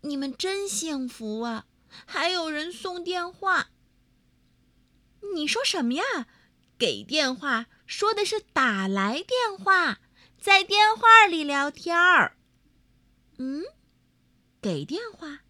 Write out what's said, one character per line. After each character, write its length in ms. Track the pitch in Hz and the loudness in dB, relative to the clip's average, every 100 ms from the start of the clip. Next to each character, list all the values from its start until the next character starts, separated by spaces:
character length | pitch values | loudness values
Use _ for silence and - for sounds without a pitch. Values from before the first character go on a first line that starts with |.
你 160 | 302 285 | -8 -6
们 180 | 277 262 | -8 -6
真 320 | 370 392 403 | -6 -4 -6
幸 400 | 381 320 285 254 | -6 -6 -6 -8
福 340 | - 220 220 | -8 -8 -6
啊， 260 | 233 220 - _ _ - - | -6 -8 -12 _ _ -20 -10
还 240 | 226 330 | -4 -2
有 200 | 359 320 | -2 -4
人 220 | 302 330 | -6 -8
送 320 | 359 381 359 | -10 -10 -10
电 280 | 339 359 349 | -6 -6 -8
话。 380 | 359 392 349 - _ _ _ _ _ _ _ _ _ _ _ _ _ _ _ 403 359 | -6 -2 -2 -2 _ _ _ _ _ _ _ _ _ _ _ _ _ _ _ -8 -6
”“你 100 | 302 | -2
说 180 | 453 | -2
什 220 | 539 381 233 | -2 -2 -2
么 80 | |
呀？ 100 | 269 508 381 233 _ _ _ _ _ | -2 -2 -4 -8 _ _ _ _ _
给 260 | 208 104 | -2 -2
电 300 | 202 302 269 | -4 -2 -2
话 340 | 262 285 233 - _ - | -4 -4 -4 -6 _ -16
说 280 | - 415 | -2 -2
的 120 | 427 415 | 0 -2
是 140 | 440 | -4
打 480 | - - 262 202 190 | -4 0 0 0 -2
来 340 | 196 196 269 | 0 -2 -4
电 360 | 403 508 466 381 | -4 -2 -2 -2
话， 420 | 392 381 320 - _ _ _ _ | 2 2 2 -4 _ _ _ _
在 240 | - 392 | 4 4
电 320 | 381 403 427 440 | 4 4 4 6
话 320 | 453 453 403 | 10 10 10
里 160 | 330 | 2
聊 260 | 294 277 285 | -2 -2 -2
天 260 | - 339 339 | -6 -2 4
儿。 400 | 359 339 196 _ _ _ _ _ _ _ _ _ _ - | 6 6 4 _ _ _ _ _ _ _ _ _ _ -12
”“嗯？ 260 | 262 277 440 640 _ _ _ _ _ _ _ _ | -10 -8 -12 _ _ _ _ _ _ _ _ _
给 240 | 208 156 | -8 -6
电 180 | 143 339 466 | -8 -10 -10
话？ 300 | 392 311 285 _ | -14 -16 -16 _